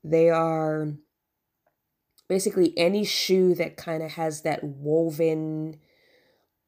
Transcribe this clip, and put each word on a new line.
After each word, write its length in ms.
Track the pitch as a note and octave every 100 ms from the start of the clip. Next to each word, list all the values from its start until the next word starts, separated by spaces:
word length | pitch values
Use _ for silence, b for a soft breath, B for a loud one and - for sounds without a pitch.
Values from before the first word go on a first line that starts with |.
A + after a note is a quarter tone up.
They 260 | D#3 E3 E3
are 640 | E3 E3 D#3+ D#3 D#3 D3+ D3 _ _ _ _ _ _ _ _ _ _ _ _ _
basically 500 | F#3+ G3 G3 E3+ -
any 260 | E3+ G3+
shoe 520 | G3+ - - F#3+ F#3 E3+
that 220 | D#3+ -
kinda 300 | - D#3+ D#3
has 340 | D#3 D#3+ D3+
that 220 | D#3+ D3
woven, 1160 | D3 C3+ D3 D#3 E3 D3+ E3 D#3+ D#3 D#3 D#3 D#3 b b b b b b b _